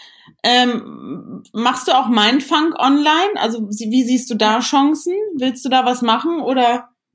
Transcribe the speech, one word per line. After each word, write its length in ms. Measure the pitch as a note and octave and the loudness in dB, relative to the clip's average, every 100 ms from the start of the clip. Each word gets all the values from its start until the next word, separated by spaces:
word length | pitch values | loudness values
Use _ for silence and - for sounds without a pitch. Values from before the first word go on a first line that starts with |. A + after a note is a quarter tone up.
| - - - _ | -20 -20 -20 _
ähm, 1000 | A3+ B3 B3 A#3 - D2 E2 - - B2 - | 2 2 2 -2 -8 -14 -12 -12 -12 -16 -12
machst 380 | G#3+ A#3+ B3+ - | -2 -2 -2 0
du 20 | |
auch 160 | C4+ A3+ | 0 2
Mindfunk 680 | A3+ G#3+ B3 - D#4 D#4+ - | 2 2 2 0 0 0 0
online? 520 | C4+ C#4+ D4 D#4+ G4+ G#4 | 2 2 2 2 0 -2
Also 340 | A3+ A#3 G#3 | -4 -4 -6
sie-, 220 | G#3 A3 | -6 -2
wie 120 | B3+ | 0
siehst 260 | A#3+ B3+ B3+ | 2 0 -2
du 40 | G#3+ | -2
da 240 | G#3+ A3+ | 0 0
Chancen? 540 | A#3+ C#4+ C#4+ D#4 F4+ G4 G#4+ D4+ | 0 2 2 2 -2 -4 -4 -2
Willst 280 | C4 - C4+ | -4 -4 0
du 40 | |
da 160 | B3+ B3 | 2 2
was 160 | B3 | 0
machen 380 | A#3 A#3 D4+ E4+ | 0 0 0 -2
oder? 480 | A3+ B3+ A#3+ B3 - _ _ | 0 2 2 2 -4 _ _